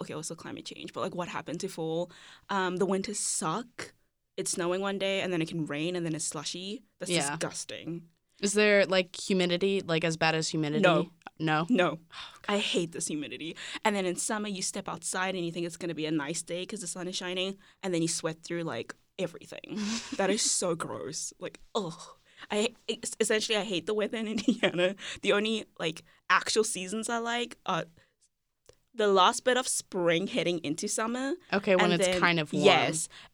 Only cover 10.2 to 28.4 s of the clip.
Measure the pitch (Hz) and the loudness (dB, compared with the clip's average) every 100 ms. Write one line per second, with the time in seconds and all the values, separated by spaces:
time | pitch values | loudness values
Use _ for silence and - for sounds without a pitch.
10.2 | 160 160 160 160 151 151 185 156 170 _ | 2 2 0 0 0 4 6 6 2 _
11.2 | - - 156 151 170 226 175 156 _ - | -16 -4 0 2 2 2 2 0 _ -16
12.2 | - - - 311 214 196 170 160 - 151 | -16 -10 -2 0 2 0 -2 -4 -4 -4
13.2 | 131 127 156 - - - 220 202 185 175 | -6 -8 -10 -10 -12 -2 0 2 0 -2
14.2 | - 214 208 185 185 202 190 170 - 185 | -2 -2 -4 -4 -6 -6 -8 -8 -6 -2
15.2 | 185 185 170 170 170 170 170 156 156 160 | -2 -2 -4 -4 -6 -6 -6 -4 -2 -2
16.2 | 143 170 - 170 185 202 180 185 180 190 | -2 -6 -6 -8 -6 -8 -8 -8 -6 -6
17.2 | 180 185 190 196 - _ 190 170 165 - | -4 -2 -4 -6 -14 _ -2 0 0 0
18.2 | 165 165 - 170 165 117 - - _ - | -4 -6 -8 -6 -4 -6 -8 -12 _ -6
19.2 | 170 - - - - 196 208 226 - - | -6 -6 -16 -14 -10 -6 -4 -4 -6 -2
20.2 | 190 214 - - 185 165 151 117 123 160 | 0 2 2 0 0 -2 -4 -6 -8 -8
21.2 | - - 175 - - 233 175 - - - | -8 -10 -12 -14 -6 -4 -4 -8 -14 -20
22.2 | _ - - 208 226 - - 226 - - | _ -16 -4 0 0 -2 -8 -6 -6 -2
23.2 | 214 220 214 214 214 175 147 214 208 220 | 0 2 0 -2 0 -2 -2 -2 -2 -2
24.2 | 214 220 - 208 196 170 185 196 - - | -4 -2 0 2 2 4 0 0 -10 -4
25.2 | 196 202 220 220 190 - 170 165 - _ | 2 4 4 0 -4 -4 -4 -4 -14 _
26.2 | - 180 - 226 214 185 185 220 220 233 | 4 4 4 2 2 0 -6 -6 -4 -4
27.2 | 233 240 240 - - 170 - - _ _ | -2 -4 -4 -8 -4 -2 -2 -10 _ _
28.2 | _ _ | _ _